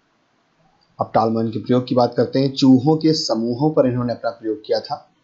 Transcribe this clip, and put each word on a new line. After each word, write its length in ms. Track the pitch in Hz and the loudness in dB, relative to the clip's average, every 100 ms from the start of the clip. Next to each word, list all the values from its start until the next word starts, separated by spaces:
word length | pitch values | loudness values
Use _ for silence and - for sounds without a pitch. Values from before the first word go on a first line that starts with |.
| _ _ _ _ _ _ _ _ _ - | _ _ _ _ _ _ _ _ _ -8
अब 120 | - | -2
टॉलमैन 360 | 117 113 113 113 | 0 2 0 -2
के 80 | 110 | -4
प्रयोग 280 | - 123 127 | 0 0 2
की 80 | 123 | 0
बात 180 | 120 - | 0 0
करते 220 | 113 131 | 0 0
हैं। 140 | 135 | -2
चूहों 420 | 135 135 127 143 160 | 2 4 4 2 2
के 160 | 156 156 | 2 0
समूहों 540 | - 113 117 123 151 | -2 -4 -4 -2 0
पर 160 | 156 131 | 2 0
इन्होंने 260 | 123 120 | 0 -4
अपना 180 | 110 117 | -6 -8
प्रयोग 320 | - 110 104 - | -8 -8 -6 -4
किया 140 | 110 | -4
था। 160 | - 147 _ _ | -6 -12 _ _